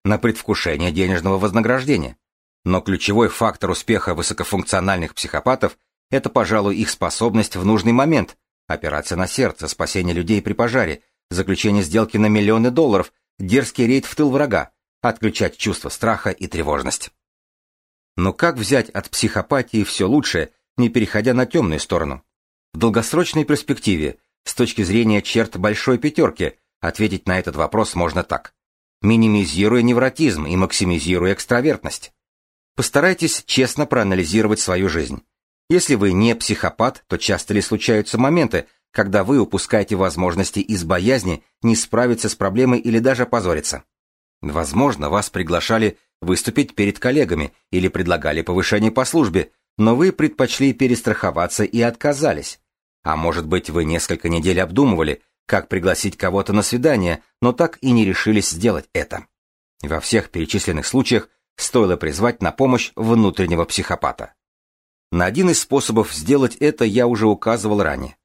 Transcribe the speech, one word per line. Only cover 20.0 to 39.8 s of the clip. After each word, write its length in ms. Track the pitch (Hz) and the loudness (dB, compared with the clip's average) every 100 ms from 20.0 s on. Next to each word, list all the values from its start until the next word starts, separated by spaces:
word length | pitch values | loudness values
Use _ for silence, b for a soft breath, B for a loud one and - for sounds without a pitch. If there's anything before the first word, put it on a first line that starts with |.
| 95 | 2
лучшее, 440 | 147 - 85 73 _ _ - | 2 2 -2 -4 _ _ 0
не 120 | 120 | 2
переходя 440 | 120 104 107 117 | 2 0 0 2
на 120 | 123 127 | 2 2
темную 340 | 170 98 76 | 2 0 -2
сторону? 440 | - 90 76 67 _ _ _ _ _ | -2 -2 -2 -8 _ _ _ _ _
В 40 | 80 | -2
долгосрочной 680 | 117 110 110 160 170 156 147 | 0 0 0 0 0 0 0
перспективе, 720 | 147 - 135 - 85 73 - _ _ | 0 -2 -4 0 0 -2 -8 _ _
с 100 | - | -10
точки 280 | - 117 - | -2 -2 0
зрения 380 | 90 107 110 104 | 0 2 2 2
черт 360 | - 113 110 92 | 0 -2 -2 -2
большой 400 | 104 107 - 120 | -4 -2 0 0
пятерки, 640 | 147 151 123 - 78 - _ _ | 0 2 0 0 -6 -8 _ _
ответить 440 | 82 - 107 92 - | -6 -2 -2 -2 -2
на 140 | 92 | -2
этот 160 | 90 78 | -2 -4
вопрос 400 | 78 110 104 90 | -2 0 -2 0
можно 280 | 85 85 | -2 -2
так. 300 | - - - _ _ _ _ _ | -4 -6 -8 _ _ _ _ _
Минимизируя 800 | 104 113 113 104 87 80 104 120 | 2 4 4 4 0 0 2 4
невротизм 640 | 117 120 127 - 156 82 76 | 2 2 0 0 0 0 -2
и 100 | 90 | 0
максимизируя 760 | 92 - 95 85 78 90 92 | 0 0 -2 -2 0 0 0
экстравертность. 800 | 98 - 123 147 107 - - - _ _ _ _ _ _ - | -2 -2 0 0 -2 -6 -12 -16 _ _ _ _ _ _ -6
Постарайтесь 680 | - 143 175 180 160 - - | -2 2 2 2 -2 -4 -4
честно 400 | - 127 - 147 | 0 0 0 -2
проанализировать 720 | 127 98 92 80 107 107 107 | 0 2 0 0 2 2 0
свою 300 | - 90 95 | 0 0 0
жизнь. 340 | 80 69 69 _ _ _ _ - | -2 -4 -8 _ _ _ _ 0
Если 260 | 175 156 120 | 2 2 2
вы 160 | 98 | 4
не 240 | 92 113 113 | 4 2 2
психопат, 680 | - 104 87 - 82 - - | -2 -2 -2 0 -2 -2 -8
то 100 | 85 | -4
часто 360 | - 92 - | -2 -2 0
ли 80 | 101 | -2
случаются 560 | - 110 - 107 104 113 | 0 -2 0 0 0 0
моменты, 500 | 135 170 143 87 - b _ | 2 2 0 -2 -6 b _
когда 320 | - 98 101 | -4 0 0
вы 160 | 95 139 | 2 2
упускаете 560 | 101 95 - 107 | 2 -2 0 0